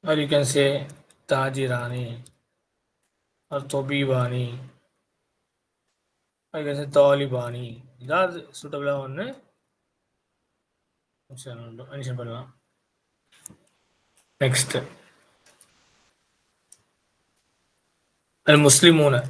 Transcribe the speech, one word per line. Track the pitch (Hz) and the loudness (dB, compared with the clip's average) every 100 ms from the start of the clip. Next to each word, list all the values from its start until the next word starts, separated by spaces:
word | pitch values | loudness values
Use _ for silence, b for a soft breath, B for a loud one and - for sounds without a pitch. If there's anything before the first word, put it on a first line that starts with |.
| 170 | -2
Or | 151 | -2
you | 143 | 2
can | 147 | 0
say | 135 147 139 139 - - _ _ - | 2 2 2 0 -8 -18 _ _ -4
تاجراني. | 135 135 135 135 123 120 123 120 117 - _ _ _ _ _ _ _ _ _ _ _ _ | -2 -2 -4 -4 -4 -4 -8 -10 -12 -18 _ _ _ _ _ _ _ _ _ _ _ _
Or | 143 | -10
طبيباني. | 135 139 135 143 139 127 123 123 120 123 - _ _ _ _ _ _ _ _ _ _ _ _ _ _ _ _ _ _ | -6 -6 -4 -2 0 0 -2 -4 -6 -10 -18 _ _ _ _ _ _ _ _ _ _ _ _ _ _ _ _ _ _
Or | 160 | -8
you | 147 | -6
can | 143 | -6
say | 143 143 | 0 6
طالباني. | 143 139 139 123 120 120 120 113 - _ | 6 4 0 -4 -6 -10 -12 -16 -20 _
ஏதாவது | 127 165 185 170 - - | -4 0 0 -4 -16 -18
சூட்டபிளா | 147 143 143 139 135 | -12 -6 -4 -4 -6
ஒண்ணு | 139 240 269 _ _ _ _ _ _ _ _ _ _ _ _ _ _ _ _ _ _ _ | -10 -10 -12 _ _ _ _ _ _ _ _ _ _ _ _ _ _ _ _ _ _ _
மென்ஷன் | 127 135 117 117 113 131 139 127 123 | -20 -16 -16 -16 -18 -16 -12 -10 -10
பண்ணலாம். | 117 117 131 _ _ _ _ _ _ _ _ _ - - _ _ _ _ _ _ _ _ | -10 -12 -16 _ _ _ _ _ _ _ _ _ -20 -20 _ _ _ _ _ _ _ _
நெக்ஸ்ட். | 135 127 - - - - _ _ _ _ _ _ _ _ _ _ _ _ _ _ _ _ _ - _ _ _ _ _ _ _ _ _ _ _ _ _ _ _ _ - | 0 0 -2 -6 -8 -20 _ _ _ _ _ _ _ _ _ _ _ _ _ _ _ _ _ -20 _ _ _ _ _ _ _ _ _ _ _ _ _ _ _ _ 4
المسلمون. | 151 143 - 175 160 147 123 - | 8 8 8 8 8 6 2 -2